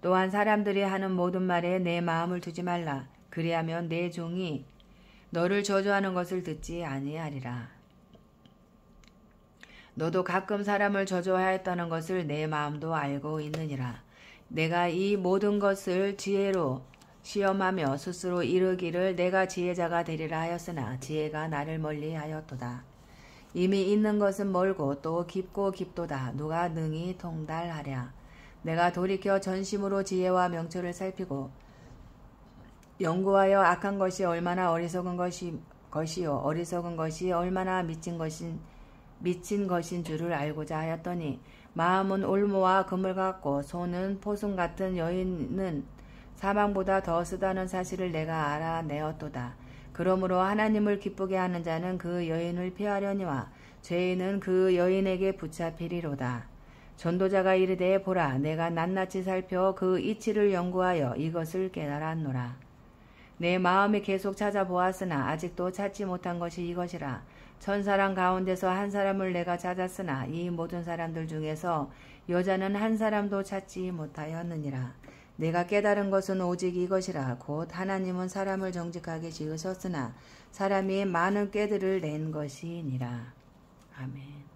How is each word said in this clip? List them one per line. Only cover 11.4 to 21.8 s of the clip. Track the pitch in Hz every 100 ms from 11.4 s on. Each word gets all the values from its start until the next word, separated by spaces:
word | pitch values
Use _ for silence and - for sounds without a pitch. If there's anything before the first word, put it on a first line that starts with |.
| 185 190 185 175 170
것을 | 165 165 185 160
내 | 147 156
마음도 | 151 147 151 160
알고 | 160 143 139 143 156
있느니라. | 151 156 160 135 123 120 - - - - -
내가 | - 160 170 175
이 | 165 196 202
모든 | 180 190 208 208
것을 | 202 196 - 180 196 196
지혜로 | - 196 196 190 147 131 - - - -
시험하며 | - 202 196 190 185 190 147 139
스스로 | - 175 185 180
이르기를 | 139 180 185 185 175 170 190 180
내가 | 180 190 190
지혜자가 | 190 180 175 170 170
되리라 | 170 160 160 160
하였으나 | 165 170 170 165 110 127
지혜가 | 131 151 151 151 160
나를 | 151 147
멀리하였도다. | 160